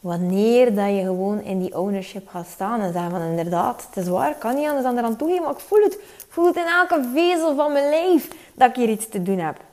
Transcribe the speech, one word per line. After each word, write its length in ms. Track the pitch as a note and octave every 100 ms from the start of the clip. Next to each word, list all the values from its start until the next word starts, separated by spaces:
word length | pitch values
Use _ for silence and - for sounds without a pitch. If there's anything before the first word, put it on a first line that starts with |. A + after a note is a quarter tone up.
Wanneer 720 | F3+ E3+ F3+ F#3+ A3 A#3+ B3
dat 140 | G#3 G3+
je 120 | G3+
gewoon 400 | F#3 F#3 F#3+ G#3
in 160 | G#3 F#3+
die 200 | F3+ -
ownership 500 | F#3+ G3 F#3 G3+ F#3+
gaat 180 | F3+ E3+
staan 340 | - G3 A#3
en 120 | G3
zeggen 180 | F3 F3
van: 100 | F3
"Inderdaad, 640 | E3 E3 E3+ E3+ G3+ A#3+ -
het 180 | -
is 60 | F3+
waar, 200 | F3+ D4
ik 80 | D4+
kan 160 | -
niet 120 | C4+ -
anders 180 | C#4+
dan 140 | B3+ B3
eraan 180 | A#3 A3
toegeven, 260 | D#4 F4+
maar 100 | D#4+
ik 60 | C#4+
voel 240 | - G#4
het. 100 | G#4
Ik 320 | G4 - - -
voel 180 | - F4
het 100 | F4
in 100 | E4+
elke 440 | F4 F4+ E4+ B3
vezel 400 | C4 F4 F4 D#4+
van 180 | C#4 D4+
mijn 180 | C#4+ C#4+
lijf 380 | D#4 F4+ E4+ - - -
dat 140 | - B3+
ik 80 | B3
hier 120 | A#3
iets 200 | G#3+ -
te 140 | G3+
doen 160 | F3+ F#3+
heb. 180 | D#3+ C#3 -